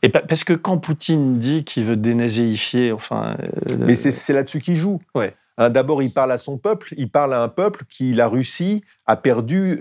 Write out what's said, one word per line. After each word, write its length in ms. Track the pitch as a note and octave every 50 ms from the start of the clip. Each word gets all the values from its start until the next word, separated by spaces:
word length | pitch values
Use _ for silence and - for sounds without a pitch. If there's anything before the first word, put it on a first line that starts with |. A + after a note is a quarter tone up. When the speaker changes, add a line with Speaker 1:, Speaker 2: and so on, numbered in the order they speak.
| -
Speaker 1:
Et 80 | -
pa-, 100 | - D3+
parce 240 | - - E3 D3+ -
que 80 | - F3
quand 240 | E3 - - F#3 E3+
Poutine 600 | - - D#3 D3+ - - E3 D#3 C#3+ C3 B2+ A#2+
dit 260 | A#2 B2+ D3 D#3+ D3
qu'il 200 | - - B2 A2+
veut 120 | G#2+ A#2
dénazéifier, 960 | G#2+ G#2+ A#2 A#2+ A#2 A#2 A#2+ G#2+ A2+ A#2+ A2+ G#2+ G#2+ - - - B2 B2 A#2+ A2
enfin, 440 | G#2+ - - A#2 A2 - - - -
euh, 360 | - - - - - - - -
Speaker 2:
Mais 140 | - - A#2+
c'est, 160 | A#2 - C#3+
c'est 240 | B2+ - - - C#3+
là-dessus 260 | C#3 C3+ - - D#3
qu'il 140 | - - F3
joue. 240 | D#3+ E3 G3+ G3+ E3 - _ _
Speaker 1:
Ouais. 200 | C#3 A2 F2+ - _ _ _ _
Speaker 2:
Hein, 140 | - A#2 A#2+
d'abord, 320 | A#2 C3+ C3 C3+ D#3 C#3 C#3
il 100 | B2+ -
parle 200 | C#3+ C3+ C3 B2+
à 60 | B2
son 200 | - - C#3 B2+
peuple, 360 | _ G#3 G#3+ G3+ - - E3 D3
il 100 | C3+ A2
parle 240 | _ D3 D3 C3+ C3
à 80 | A#2+ A#2
un 60 | A#2
peuple 360 | - - F#3 G#3 G3+ - C3 _
qui, 240 | - - C3 B2+ B2
la 140 | A2+ A#2+ A#2
Russie, 540 | G#2 B2+ C3 B2+ - - E3+ F#3+ G#3 G#3 - _ _ _ _
a 100 | - A2
perdu 600 | - - C3+ A#2+ A2+ A#2 A2+ D#3 F#3+ G3 F#3 F3+ -